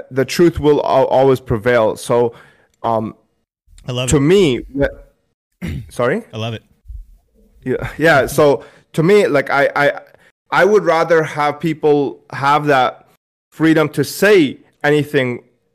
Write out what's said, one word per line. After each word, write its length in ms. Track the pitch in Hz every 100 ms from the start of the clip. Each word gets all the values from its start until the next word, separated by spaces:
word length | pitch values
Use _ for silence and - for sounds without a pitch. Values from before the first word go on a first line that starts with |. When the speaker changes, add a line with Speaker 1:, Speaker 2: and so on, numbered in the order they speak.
| -
Speaker 1:
the 140 | 127
truth 340 | 123 - 170 -
will 260 | 147 143
al-, 220 | - 123 131
always 340 | 131 135 127
prevail. 560 | - 117 120 120 107 -
So, 380 | - 120 120 - - _ _ _
um, 320 | 117 113 110 - _ _ _ _ _ - -
Speaker 2:
I 60 |
love 160 | 123 127
Speaker 1:
to 60 | 147
Speaker 2:
it. 40 |
Speaker 1:
me, 400 | 143 202 165 120 - 139
wh-, 1000 | 139 - - _ _ _ _ _ 180 - -
<clears throat> 20 |
sorry? 360 | - 123 202 226
Speaker 2:
I 40 | 113
love 160 | 113
it. 80 | 110 _ _ - - - _ _ _ _ _
Speaker 1:
Yeah, 300 | 131 120 117 -
yeah. 280 | 160 143 117
So 380 | - 147 131 - _ _
to 80 | -
me, 240 | 160 208 170
like, 240 | 143 -
I, 200 | 139 139 139
I, 240 | 139 - - _ _ _ -
I 140 | 143
would 200 | 185 208
rather 380 | 165 165 165 165
have 380 | 151 151 147 143
people 640 | 170 151 151 147 139 - _
have 340 | 123 139 147 147
that 400 | 135 123 - _ _ _ _ _
freedom 360 | - 160 156 151
to 120 | 151
say 560 | 135 - 196 202 135 135 _ _
anything 640 | 147 151 143 143 127 123 _ _ _